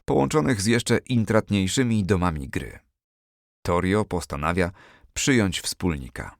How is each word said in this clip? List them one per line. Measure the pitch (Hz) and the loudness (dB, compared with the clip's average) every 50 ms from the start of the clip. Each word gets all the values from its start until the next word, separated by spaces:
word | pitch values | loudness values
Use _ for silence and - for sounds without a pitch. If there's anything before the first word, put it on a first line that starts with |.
| - | -6
połączonych | - 139 143 139 139 135 156 147 147 127 101 | -2 0 0 2 2 2 0 2 2 0 0
z | 92 | 2
jeszcze | 110 117 120 - - 120 - | 2 2 2 2 2 0 0
intratniejszymi | - - 127 117 110 - 107 110 - - 104 101 92 92 - - 131 120 113 107 98 | 0 0 0 0 0 2 2 2 2 2 0 0 0 0 0 0 0 2 2 0 2
domami | 87 101 90 87 90 82 76 67 64 | 2 2 2 2 0 -2 -4 -8 -8
gry. | - - 67 53 - - _ _ _ _ _ _ _ _ _ _ _ _ _ _ _ _ - | -8 -8 -8 -8 -12 -16 _ _ _ _ _ _ _ _ _ _ _ _ _ _ _ _ -4
Torrio | - 87 85 90 92 98 107 104 | -2 0 0 2 2 2 2 0
postanawia | - - 87 - - - 69 73 80 87 92 90 87 92 - - - - - _ - - | 0 -4 -6 -6 -6 -8 -4 -2 0 2 2 2 0 -2 -8 -20 -20 -20 -20 _ -14 -8
przyjąć | - - 143 135 120 104 95 85 - | -4 0 2 4 4 4 2 0 -4
wspólnika. | - - - - - 92 80 69 65 58 - - - - - _ | -6 -8 -8 -4 -2 -2 -2 -2 -6 -12 -14 -14 -14 -14 -16 _